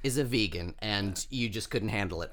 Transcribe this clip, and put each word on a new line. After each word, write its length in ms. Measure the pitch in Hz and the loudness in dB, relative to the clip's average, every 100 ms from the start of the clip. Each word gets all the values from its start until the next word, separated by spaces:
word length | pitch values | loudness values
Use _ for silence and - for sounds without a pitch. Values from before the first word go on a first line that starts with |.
Is 160 | 139 131 | 0 2
a 60 | |
vegan, 500 | 127 120 101 90 85 - | 2 4 4 2 -4 -4
and 440 | 107 101 101 92 - | 0 0 0 -2 -4
you 180 | 131 117 | -2 0
just 220 | 104 - | -2 -2
couldn't 180 | 120 107 | -2 0
handle 320 | 104 95 82 | 0 0 -2
it. 80 | 82 | -4